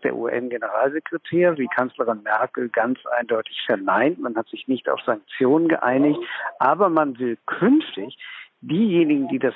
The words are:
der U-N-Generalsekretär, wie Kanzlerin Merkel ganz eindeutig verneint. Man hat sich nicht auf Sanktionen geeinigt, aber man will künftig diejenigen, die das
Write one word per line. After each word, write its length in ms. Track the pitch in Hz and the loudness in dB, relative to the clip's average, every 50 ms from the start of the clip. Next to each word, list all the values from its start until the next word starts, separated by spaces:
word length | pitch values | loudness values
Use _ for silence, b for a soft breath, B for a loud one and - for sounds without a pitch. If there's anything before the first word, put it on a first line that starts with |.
| - | -2
der 120 | 131 123 | -4 -2
U-N-Generalsekretär, 1400 | 117 117 117 - 120 120 127 120 120 110 107 101 110 123 139 143 156 - - 170 160 - - - 170 175 175 165 147 | -2 -4 -2 -2 -2 -4 -4 -6 -6 -6 -4 -2 0 0 0 0 -2 -6 -8 -8 -10 -6 -2 2 2 4 4 2 2
wie 100 | 131 117 | -2 -2
Kanzlerin 560 | - - 127 127 - - 123 113 113 107 104 | 0 0 -2 -2 -2 -4 -2 -2 -2 -4 -2
Merkel 460 | 107 107 110 120 131 - - 123 117 | -2 0 0 0 -2 -4 -4 -6 -4
ganz 300 | - 120 110 120 127 - - - 120 123 | 0 0 0 0 0 -4 -4 -4 -4 -2
eindeutig 360 | 120 113 120 110 110 - - - - | -2 0 -2 -2 -2 -4 -8 -8 -4
verneint. 540 | - 120 98 95 - - 107 120 147 175 - | -2 -2 0 0 0 2 2 2 2 0 -2
Man 160 | - 123 113 | -4 -6 -4
hat 140 | 113 113 _ | -6 -6 _
sich 180 | - 110 - - | -8 -10 -4 -4
nicht 220 | 131 120 - - | -4 -2 -2 -2
auf 100 | 139 127 - | -4 -2 -2
Sanktionen 600 | - 117 104 - - - - 131 127 139 160 165 165 | -2 -4 -4 -6 -10 -4 0 2 4 4 4 4 2
geeinigt, 520 | 160 - - 120 127 135 143 147 147 147 B B B B B B B - | 2 2 2 2 2 4 4 2 2 0 B B B B B B B 0
aber 300 | 123 131 151 165 202 190 | 2 2 4 4 2 2
man 280 | 165 156 151 143 127 117 | 4 2 2 0 0 -4
will 180 | 127 123 113 - _ | -4 -4 -4 -4 _
künftig 720 | - - - 165 220 269 311 302 - - - - 247 - - B B B B B B B _ | -10 -4 0 4 4 4 4 4 0 -6 -10 -10 -10 -12 -14 B B B B B B B _
diejenigen, 680 | - 123 147 185 226 220 175 170 170 151 151 143 135 127 | -8 -2 0 2 2 4 4 4 4 4 4 2 0 0
die 100 | 135 131 | -2 0
das 140 | 131 127 - | 0 0 0